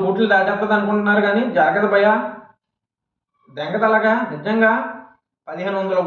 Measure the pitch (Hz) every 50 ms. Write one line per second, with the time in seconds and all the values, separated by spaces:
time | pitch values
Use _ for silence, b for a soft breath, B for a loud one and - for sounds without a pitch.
0 | 185 190 190 214 226 202 202 190 185 202 208 202 214 208 214 208 202 202 214 208
1 | 202 208 208 208 202 202 202 226 254 247 - - - - - 208 208 202 202 202
2 | 202 214 214 226 - - - - - - _ _ _ _ _ _ _ _ _ _
3 | _ _ _ _ _ _ _ _ _ _ 135 143 147 160 180 220 226 214 220 214
4 | 214 220 220 233 - - - - - 208 220 226 220 220 226 - - - - -
5 | - - _ _ _ _ _ _ _ 156 156 170 185 196 196 196 196 190 190 185
6 | 175